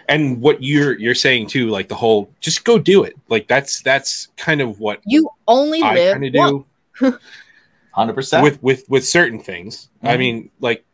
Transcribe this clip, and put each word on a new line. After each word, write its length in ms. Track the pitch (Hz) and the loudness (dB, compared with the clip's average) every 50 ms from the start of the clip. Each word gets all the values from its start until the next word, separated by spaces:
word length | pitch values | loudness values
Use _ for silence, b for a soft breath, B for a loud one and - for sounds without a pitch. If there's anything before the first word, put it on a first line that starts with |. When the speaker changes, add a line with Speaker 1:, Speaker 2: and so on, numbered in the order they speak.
| B - | B -2
Speaker 1:
and 320 | 143 151 151 135 127 117 | 0 0 0 -2 -2 2
what 200 | 120 151 143 - | 2 2 2 2
you're, 360 | 127 135 147 147 143 139 120 - | -2 0 0 2 2 2 -2 -2
you're 160 | 107 117 127 | -2 -2 -2
saying 320 | - - 135 127 120 107 | 0 2 2 0 0 -2
too, 220 | 104 - 135 123 110 | -4 -2 -2 -2 0
like, 180 | 107 95 95 | -2 -4 -6
the 80 | - 110 | -8 -8
whole, 340 | 98 117 113 110 104 101 - _ _ | -2 2 2 2 2 0 -4 _ _
just 240 | - 160 - - - | -6 -4 -4 -2 2
go 120 | - 233 | 2 2
do 260 | 208 143 - 196 196 117 | 2 4 4 2 2 2
it. 120 | - - - _ _ | 0 -6 -18 _ _
Like, 180 | 117 110 - | -4 -4 -2
that's, 340 | - 120 135 139 - - - | 0 -2 -2 0 -2 -10 -6
that's 460 | - 135 135 139 - - - - - - _ | -2 0 0 0 -2 -6 -8 -8 -10 -14 _
kind 240 | - - - 156 147 | -10 -4 -2 -2 -2
of 200 | 135 120 104 98 | -2 -6 -6 -6
what 180 | 110 104 104 - _ | -6 -6 -6 -6 _
Speaker 2:
You 240 | 202 247 311 311 - - _ _ | 0 2 2 2 0 -4 _ _
only 340 | - 233 262 285 302 311 330 | 2 2 2 2 0 -2 -2
Speaker 1:
I 120 | 330 107 - | 0 2 2
Speaker 2:
live 200 | - - 185 196 | 2 2 2 0
Speaker 1:
kinda 140 | - 139 131 | 0 -4 -2
do 340 | 127 143 - 143 139 139 - _ _ _ _ _ _ - | 2 2 2 2 0 -4 -8 _ _ _ _ _ _ 0
Speaker 2:
once. 140 | 254 262 254 - | 0 0 0 -2
<laughs> 680 | _ - - - - _ _ _ _ _ _ _ _ _ | _ -20 -20 -20 -20 _ _ _ _ _ _ _ _ _
Speaker 3:
Hundred 220 | - 98 110 117 107 | -4 -2 -2 -2 -2
percent. 300 | 135 135 - - 160 - | -6 -4 0 2 4 4
Speaker 1:
with, 180 | 147 139 - | 4 2 0
with, 280 | 123 131 131 127 - - | -2 -2 -2 -2 -2 -2
with 180 | 131 131 127 | -2 0 0
certain 320 | - - 175 175 123 113 107 | 2 2 2 2 0 -2 -10
things. 500 | - - 92 87 90 107 - - - _ _ _ - | -12 -12 -14 -14 -14 -16 -16 -18 -20 _ _ _ -2
I 60 | 117 | -2
Speaker 3:
Mm-hmm. 100 | 120 123 | 0 0
Speaker 1:
mean, 320 | 127 123 117 113 110 - _ _ | 0 -2 -4 -6 -12 -16 _ _
like, 240 | 127 120 117 - _ _ | -4 -4 -4 -4 _ _